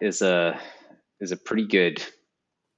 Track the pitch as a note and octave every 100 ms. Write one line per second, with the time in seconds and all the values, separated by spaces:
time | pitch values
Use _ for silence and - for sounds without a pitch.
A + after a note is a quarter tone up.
0 | G#2+ F2 F#2+ F2 E2+ D2+ - - - -
1 | _ _ F#2 F2+ - A2 G#2 G2 F2 D2
2 | - - _ _ _ _ _